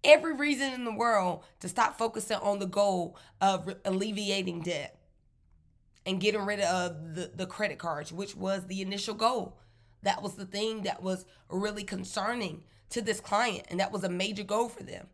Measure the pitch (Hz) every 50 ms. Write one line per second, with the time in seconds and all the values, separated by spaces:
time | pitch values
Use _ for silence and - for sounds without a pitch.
0 | - - 302 311 330 330 311 262 285 294 285 254 277 269 254 254 247 233 214 -
1 | - - 226 202 185 180 170 - - - - _ - 185 185 - 226 - - -
2 | 233 226 - 220 214 - 220 196 - 202 202 202 196 185 - 202 202 202 190 180
3 | 175 170 - - - - - - 196 196 190 180 156 185 190 - - 196 190 190
4 | 202 220 208 196 208 196 196 196 185 185 170 170 156 170 170 143 143 - - -
5 | _ _ _ _ _ _ _ _ _ _ _ _ _ _ _ _ _ _ _ _
6 | _ 190 190 185 175 214 208 214 202 202 208 202 196 170 180 185 180 175 165 151
7 | 160 165 156 170 175 - - 165 185 180 - - 214 202 147 147 - 170 156 143
8 | 151 - 165 170 202 190 - - 185 190 196 196 180 180 190 190 190 185 202 196
9 | 196 - 214 214 220 233 262 233 - - - - - - - _ - _ _ _
10 | - 196 196 - 196 196 190 - 196 185 190 202 214 220 220 220 190 190 - -
11 | 180 185 185 185 185 - - - _ _ - 185 196 214 202 214 190 - 202 185
12 | 185 190 - 214 190 214 240 247 214 170 156 160 - _ - - _ - - 240
13 | 208 208 208 208 - - 208 208 240 240 190 - - - - 175 - - - 196
14 | 185 185 180 175 190 208 214 190 202 190 208 220 233 233 - - - - - -
15 | - -